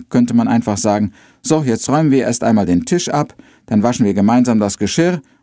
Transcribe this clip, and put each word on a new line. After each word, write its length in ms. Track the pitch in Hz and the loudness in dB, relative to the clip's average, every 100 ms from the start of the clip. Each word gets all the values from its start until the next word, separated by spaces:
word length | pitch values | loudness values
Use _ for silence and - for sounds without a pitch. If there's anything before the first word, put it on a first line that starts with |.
| - | -2
könnte 240 | 120 120 | 0 2
man 140 | 117 113 | 0 2
einfach 320 | 120 117 98 | 0 0 -2
sagen: 340 | 110 104 104 - - _ | 0 0 -2 -6 -20 _
„So, 220 | - 156 | -2 -2
jetzt 240 | 135 113 - | 0 -2 0
räumen 220 | 147 156 | 0 2
wir 100 | 131 | 2
erst 220 | 120 113 | 0 -2
einmal 220 | 117 110 90 | 0 0 2
den 180 | 90 | -2
Tisch 240 | - 175 - | 0 -4 -2
ab, 260 | 147 151 - - _ - | -4 -4 -10 -20 _ -4
dann 160 | 107 | 0
waschen 240 | 120 123 101 | 0 0 0
wir 80 | |
gemeinsam 440 | 98 101 123 123 110 | 2 2 2 2 0
das 200 | 101 - | 0 -2
Geschirr 420 | 101 - 175 180 - _ | -4 0 0 -2 -10 _